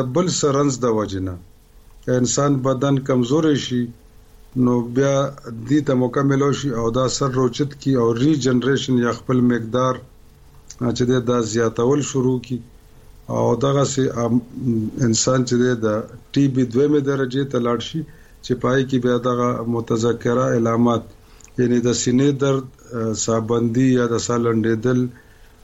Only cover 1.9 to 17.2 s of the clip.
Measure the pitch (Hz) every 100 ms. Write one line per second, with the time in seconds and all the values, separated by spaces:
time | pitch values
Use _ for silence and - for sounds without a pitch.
1.9 | - - 127 120 - 143 135 131 127 139
2.9 | 135 139 127 117 151 160 135 107 123 120
3.9 | - - - - - - 127 123 123 120
4.9 | 123 139 139 139 - 123 113 113 151 143
5.9 | 127 127 143 139 135 143 131 139 117 117
6.9 | 120 127 - 139 127 127 113 143 - 139
7.9 | 131 117 117 143 147 127 127 120 135 -
8.9 | 127 120 117 - 127 123 120 110 123 131
9.9 | 127 - - - - - - - - 123
10.9 | 113 123 127 117 123 110 110 113 117 120
11.9 | 147 139 135 127 127 120 123 - - -
12.9 | - - - - 117 117 117 139 139 135
13.9 | - 135 117 117 120 - - 131 113 110
14.9 | - 120 110 - 131 123 123 123 120 110
15.9 | 107 113 - - 143 139 127 120 117 147
16.9 | 147 139 135